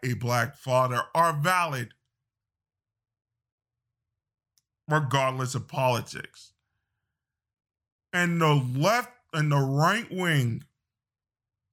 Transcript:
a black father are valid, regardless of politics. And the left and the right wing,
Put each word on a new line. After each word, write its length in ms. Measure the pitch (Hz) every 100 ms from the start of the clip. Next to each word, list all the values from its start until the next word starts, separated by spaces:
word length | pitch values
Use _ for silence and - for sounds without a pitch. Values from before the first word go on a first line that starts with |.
a 100 | 127
black 420 | 107 120 120 120 -
father 460 | 131 127 127 120 -
are 200 | 160 170
valid, 600 | 151 170 185 170 131 110 _ _ _ _ _ _ _ _ _ _ _ _ _ _ _ _ _ _ _ _ _ _ _ _ _ _ _ _ _ -
regardless 680 | 151 139 139 131 131 127 123
of 100 | -
politics. 840 | - 127 117 - - - - - _ _ _ _ _ _ _ _ _ _ _ _ _ _ _ _
And 280 | 180 175 170
the 240 | 160 147 123 131
left 340 | 170 240 240 _ _
and 180 | 156 151
the 60 | 143
right 500 | 135 139 165 214 -
wing, 540 | 185 180 147 120 120 - _ _ _ _ _ _ _ _ _ _